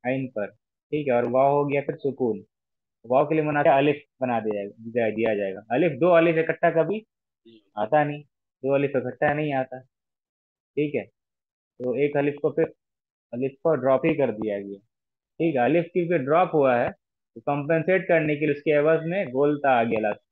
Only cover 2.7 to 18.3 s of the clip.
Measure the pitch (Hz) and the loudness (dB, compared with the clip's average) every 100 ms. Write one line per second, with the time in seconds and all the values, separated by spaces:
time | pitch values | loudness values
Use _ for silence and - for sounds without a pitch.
2.7 | _ _ _ 113 127 147 160 151 147 147 | _ _ _ 0 0 2 0 0 2 4
3.7 | 139 147 143 _ _ 123 117 110 104 101 | 4 4 0 _ _ -4 -2 -2 -6 -8
4.7 | 101 113 117 110 107 113 104 98 95 - | -12 -6 -2 -2 0 -2 0 -4 -8 -4
5.7 | 127 170 127 175 165 170 160 165 160 170 | -2 0 2 4 4 4 0 -2 0 0
6.7 | 165 160 214 - _ _ _ 113 110 _ | 0 -2 -4 -10 _ _ _ -20 -20 _
7.7 | 107 107 151 147 147 147 _ _ _ 135 | -8 0 0 0 -6 -16 _ _ _ -2
8.7 | 139 139 135 123 127 151 147 151 135 131 | 0 0 -2 -4 -2 -2 -2 -2 -4 -4
9.7 | 127 _ _ _ _ _ _ _ _ _ | -10 _ _ _ _ _ _ _ _ _
10.7 | - 147 135 98 _ _ _ _ _ _ | -4 -4 -4 -8 _ _ _ _ _ _
11.7 | _ 123 123 147 143 143 143 147 143 160 | _ -6 0 0 0 -2 -2 -4 -2 -4
12.7 | _ _ _ _ _ _ 120 135 - 165 | _ _ _ _ _ _ -6 -6 -2 -2
13.7 | 147 131 131 165 147 127 107 110 101 98 | 0 2 2 2 0 -2 -2 -4 -6 -8
14.7 | 98 _ _ _ _ _ - 165 135 120 | -14 _ _ _ _ _ -4 -2 2 2
15.7 | 165 170 180 170 170 131 160 180 160 135 | 2 0 -4 0 -2 2 2 2 2 4
16.7 | 120 139 - _ _ _ 117 147 143 143 | 2 0 -6 _ _ _ -10 -6 -4 0
17.7 | 165 156 185 180 165 151 | 0 2 0 2 2 2